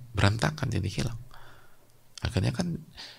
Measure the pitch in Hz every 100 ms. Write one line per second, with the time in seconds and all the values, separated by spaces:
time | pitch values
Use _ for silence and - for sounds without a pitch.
0 | - 95 95 110 - 151 113 101 95 -
1 | - - - - - - - - - -
2 | - - - - 113 - 175 - - -
3 | -